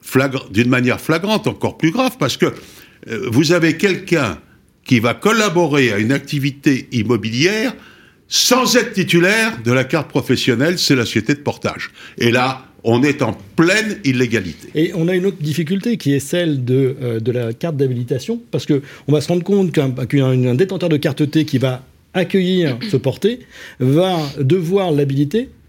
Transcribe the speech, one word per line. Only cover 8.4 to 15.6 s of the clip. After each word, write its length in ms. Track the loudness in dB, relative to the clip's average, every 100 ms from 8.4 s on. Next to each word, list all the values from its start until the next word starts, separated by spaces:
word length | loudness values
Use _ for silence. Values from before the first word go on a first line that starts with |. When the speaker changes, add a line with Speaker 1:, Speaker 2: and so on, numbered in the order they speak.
| 2 2 4 2
Speaker 1:
être 160 | 0
titulaire 640 | -2 2 4 4 2 0 -2
de 80 | 0
la 140 | 0 0
carte 240 | -2 -2
professionnelle, 680 | -4 0 0 2 2 0 0
c'est 180 | 0 2
la 100 | 2
société 280 | -2 -2
de 60 | -4
portage. 520 | -4 -4 -6 -6 -12 -14 -20 -2
Et 120 | 2
là, 340 | 2 0 -2 -12 -8
on 200 | 0 2
est 180 | 2 2
en 160 | -2 -4 -8 0
pleine 440 | 2 2 0 -4
illégalité. 640 | -2 0 0 0 -4 -10 -8 -2
Speaker 2:
Et 160 | -2 0
on 120 | -2
a 80 | 0
une 100 | -2
autre 120 | -4
difficulté 540 | -4 -4